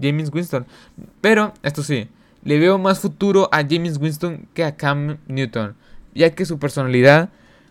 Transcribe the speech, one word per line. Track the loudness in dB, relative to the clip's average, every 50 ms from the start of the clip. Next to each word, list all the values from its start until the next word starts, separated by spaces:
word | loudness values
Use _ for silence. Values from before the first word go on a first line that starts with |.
James | -4 -2 -2 -2 -4 -4
Winston. | -6 -6 -6 -6 -6 -8 -8 -10 -18 -20 -20 _ _ -20 -20 -20 _ _
Pero, | 2 2 4 4 2 -2 -6 _
esto | -8 -6 -6 -6
sí, | -4 -4 -4 -4 -6 -8 _ _ _ _ _ _
le | -4 0 2 4
veo | 4 4 2 2
más | 2 0 0 0
futuro | -2 -6 -4 -2 0 2 2 2 2 2
a | 0 -2
James | 0 0 -2 -2 -2 -4 -4 -4
Winston | -4 -4 -4 -6 -6 -8 -8 -10 -16 -10 _
que | -4 -4
a | -4 -4
Cam | -4 -4 -2 -2 -2 -4 -6 -8 -10 -12
Newton, | -8 -6 -4 -4 -4 -4 -8 -8 -8 -12 _ _ _ -20 -20 -20 _ _
ya | 2 2 2 2
que | -2 -4
su | -6 -4 -4
personalidad, | -6 -4 -4 -4 -2 0 2 6 8 8 8 6 4 0 -8 _ _ _ _ _ _ _